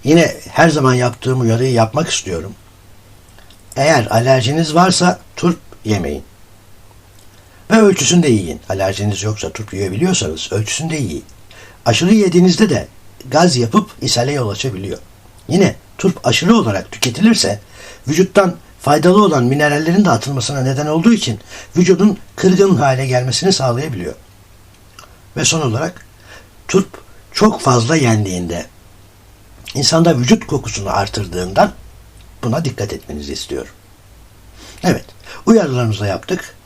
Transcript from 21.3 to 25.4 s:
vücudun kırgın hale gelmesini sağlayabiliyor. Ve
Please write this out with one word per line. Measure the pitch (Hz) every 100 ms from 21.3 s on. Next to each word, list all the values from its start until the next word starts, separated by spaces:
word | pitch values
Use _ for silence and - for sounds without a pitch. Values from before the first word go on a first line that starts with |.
| 107 - - - 165
vücudun | 180 175 208 - - -
kırgın | 185 185 196 143
hale | 139 127 135
gelmesini | 127 127 117 190
sağlayabiliyor. | 190 131 120 156 101 87 - - - _ - - - - - - - -
Ve | -